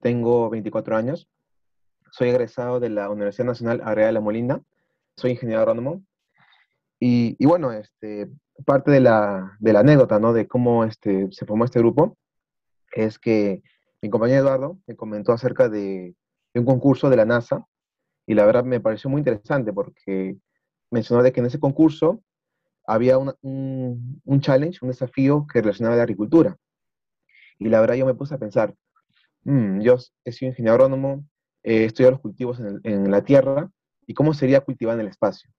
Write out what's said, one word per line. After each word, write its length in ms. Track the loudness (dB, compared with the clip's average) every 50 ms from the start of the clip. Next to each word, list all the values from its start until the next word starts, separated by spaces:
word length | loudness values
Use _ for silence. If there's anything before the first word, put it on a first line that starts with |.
tengo 480 | _ -2 -2 0 0 0 2 2 0 -2
veinticuatro 480 | -4 -6 -8 -6 -6 -8 -6 -2 -4
años, 320 | -2 -2 -4 -6 -8 _ _ _ _ _ _ _ _ _ _ _ _ _ _ _ _ _ _
soy 200 | _ -4 -2 0
egresado 500 | 0 0 -2 -2 _ -8 -6 -4 -4 -4
de 80 | -4 -4
la 220 | -4 -4 -6 -6
Universidad 360 | -6 -6 -6 -6 -4 -4 -4
Nacional 360 | -6 -4 -6 -4 -4 -4 -4 -4
Agraria 240 | -4 0 0 2
de 60 | 2 2
La 100 | 0 -2
Molina, 400 | -4 -4 -4 -4 -4 -4 -6 _ _ _ _ _ _ _ _ _ _ _ -6
soy 140 | -4 -4 -4
ingeniero 280 | -4 -6 -6 -2 0
agrónomo 420 | 0 0 0 -2 -4 -8 -8 -10 -14 _ _ _ _ _ _ _ _ _ _ _ _ _ _ _ _ _ _ _
y, 380 | 0 2 2 2 2 0 -2 _
y 60 | 2
bueno, 260 | 4 4 2 0 -4 -6
este, 580 | -8 -14 _ _ _ -14 -12 -10 -10 -12 -12 -14 -20 _ _ _ _ -2
parte 260 | 0 0 0 4 4
de 100 | 4 6
la, 540 | 6 6 4 4 2 0 -2 -6 -8 -12 -14 _
de 120 | 2 4 4
la 60 | 6
anécdota, 380 | 6 6 6 6 6 4 4 2
¿no? 140 | 2 2 2
De 160 | 2 0 0
cómo, 360 | -2 0 2 2 2 2 0
este, 440 | -2 -4 _ _ -2 -2 0 -2 -4
se 140 | -6 -10 -10
formó 220 | -6 -2 -2 -2
este 140 | 0 0 2
grupo, 360 | 2 2 4 2 0 0 0 _ _ _ _ _ _ _ _ _ _ _ _ _ _ _
es 280 | -6 -4 -4 -4 -4 -6
que 440 | _ 0 0 2 2 0 -4 -6 _ _ _ _ _ _ _ _
mi 80 | -10 -4
compañero 320 | -2 0 0 2 2 2
Eduardo 380 | 2 2 0 0 -4 -6 -10 -14 _
me 100 | -18 -16
comentó 360 | -14 -12 -10 -10 -8 0 0 -2
acerca 360 | 0 0 -6 0 0 0 0
de, 460 | 0 -4 -6 -6 -6 -8 -10 -14 -18 _ _ _ _ _ _ _ _
de 60 | -2
un 40 | 0
concurso 460 | 2 0 2 4 2 2 2 2 2
de 60 | 4
la 100 | 4 4
nasa 400 | 2 2 -2 -2 -4 -6 -6 -6 _ _ _ _ _ _ _ _ _ _ _ _
y 60 | -2 0
la 140 | 4 4
verdad 180 | 4 4 2 0
me 160 | -2 -4 -2
pareció 300 | -2 -4 -4 -4 -6 -4
muy 80 | -4 -2
interesante 560 | -2 -2 -4 -4 _ _ -4 -4 -4 -4 -6
porque 640 | -6 -8 -10 _ _ _ -8 -6 -6 -6 -6 -8 -12 _ _ _ _ _ _ _ _ _ _
mencionó 320 | -6 -6 -4 0 2 4 4
de 100 | 4 2
que 80 | 2
en 60 | -4
ese 140 | -4 -4 -2
concurso 600 | -2 -2 2 4 2 2 2 2 -2 -2 -2 -2 _ _ _ _ _ _ _ _ _ _ _ _ _
había 320 | -4 -2 0 2 2 2 2
una, 160 | 0 -4 -10 _ _
un, 800 | -10 -8 -8 -8 -8 -6 -6 -6 -6 -6 -8 -10 -12 -14 -16 _
un 160 | 0 0 0
challenge, 380 | 2 2 2 2 2 0 -6 -8
un 80 | -8 -8
desafío 580 | -6 -6 -8 -8 _ 0 0 2 2 0 -2 -2 -2
que 80 | 0
relacionaba 360 | 0 0 -2 -2 -2 0 0
la 60 | 0 0
agricultura. 520 | 0 -2 -6 -4 2 4 4 4 4 0 _ _ _ _ _ _ _ _ _ _ _ _ _ _ _ _ _ _ _ _ _
Y 100 | -4 0
la 120 | 2 2
verdad 140 | 4 2 2
yo 120 | 0 0
me 80 | -2 -2
puse 200 | -4 -6 -10 -10
a 40 | -10
pensar, 360 | -10 -4 -2 -2 -2 -2 -4 _ _ _ _ _ _ _ _ _ _ _ _ _ _
"Mm, 380 | -2 0 0 0 0 -2 -2 2
yo 140 | 2 2 2 0 _ _ _ _
he 80 | -14 -12
sido 180 | -8 -8 -8
ingeniero 240 | -8 -4 0 2 4
agrónomo, 500 | 4 4 4 2 -2 -4 -6 -6 -8 -12 _ _ _ _ _ _ _ _
he 220 | -2 0 2 2
estudiado 280 | 0 0 4 4 4 4
los 80 | 4
cultivos 380 | _ -12 -10 _ -8 -8 -8 -10
en 80 | -10
el, 140 | -12 -12 -10 -8
en 280 | -4 -4 -2 0 2
la 120 | 2 0 2
tierra, 480 | 4 4 4 4 4 -2 -4 -4 -8 _ _ _ _ _ _ _
¿y 100 | -18 -4
cómo 200 | 0 0 0 0
sería 280 | 0 0 2 2 2 2
cultivar 320 | 0 -10 -6 -4 -4 -4
en 80 | -4 -6
el 40 |
espacio?". 420 | -8 -6 _ -4 -4 -4 -4 _ _ _